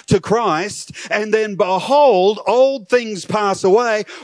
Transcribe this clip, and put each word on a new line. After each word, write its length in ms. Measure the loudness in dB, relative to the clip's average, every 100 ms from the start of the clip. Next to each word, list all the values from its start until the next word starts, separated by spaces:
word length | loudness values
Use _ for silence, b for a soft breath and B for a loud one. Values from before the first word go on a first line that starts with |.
| -2
to 120 | -2
Christ, 720 | 0 0 0 -2 -4 -10 -16 B B
and 240 | -6 -2
then 220 | -2 -2 -2
behold, 840 | -2 -2 0 4 4 4 2 0 0
old 420 | 2 2 0 -2
things 340 | -2 -2 -8
pass 400 | -4 -2 0 0
away, 400 | 2 2 2 -2 -4 B